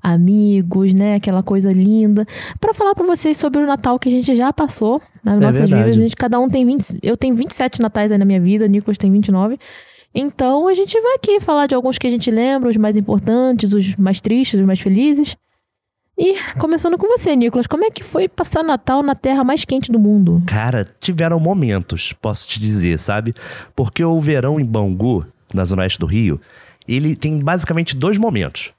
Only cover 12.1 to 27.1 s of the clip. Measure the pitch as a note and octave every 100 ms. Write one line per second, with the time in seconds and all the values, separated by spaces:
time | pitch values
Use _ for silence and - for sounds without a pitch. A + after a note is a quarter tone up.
12.1 | A#3 - A3 B3 C4+ B3+ G#3+ G#3+ G#3+ G3+
13.1 | G#3 G#3+ A#3+ B3+ B3 G#3 G#3 F#3+ G3 F#3+
14.1 | F#3 G#3+ A#3+ C4 G3+ F#3+ F#3+ G3 F#3+ C#4+
15.1 | C#4+ D4 - _ _ _ _ _ _ _
16.1 | - F#4 G4 - - D#4+ E4 F4 F4 G4+
17.1 | A#4+ F#4 C#4 A#3 A#3+ A#3 D#4 G#4+ - -
18.1 | - F#4+ - E4+ D#4 D#4+ C4 - C4+ C#4+
19.1 | C4+ C4 C4+ C4 D4+ - C4 B3+ A3+ G#3
20.1 | G#3 F3+ E3+ F3 G#2+ A#2 B2 F#2+ _ -
21.1 | E3+ E3 E3 D#3+ G3 B2+ G2 F#2 F2 -
22.1 | - A2 G2+ - G#2+ G#2+ G#2 F2 D#2+ -
23.1 | G#2 A2+ A#2 - - - - A#2+ - E3
24.1 | E3 D3+ C#3+ C3 D#3 B2 A2 G2+ F#2 A#2
25.1 | G#2 D#2 _ _ F#2+ F2 F#2+ F#2+ - D#2+
26.1 | G#2 G#2+ D2 _ - - _ - B2 D3+